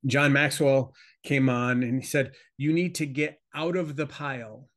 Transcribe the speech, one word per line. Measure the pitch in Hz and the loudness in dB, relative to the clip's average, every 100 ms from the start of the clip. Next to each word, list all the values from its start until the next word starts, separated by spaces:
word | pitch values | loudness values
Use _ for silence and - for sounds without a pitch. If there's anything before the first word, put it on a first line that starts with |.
| 135 | 2
John | 139 143 | 4 4
Maxwell | 139 147 - 143 135 131 - - _ | 4 2 2 4 4 0 -10 -20 _
came | - 139 131 | -2 2 2
on | 123 123 123 | 2 0 0
and | 123 127 | 0 -2
he | - | -2
said, | 147 135 - _ - | -2 -2 -6 _ -6
"You | 143 | -2
need | 160 180 175 | 0 0 -4
to | 151 | -6
get | 131 151 - _ | -4 -6 -6 _
out | 147 165 180 | -6 -4 -2
of | 160 143 | -4 -6
the | 147 | -8
pile. | - 147 131 110 113 135 | -6 -8 -8 -12 -18 -20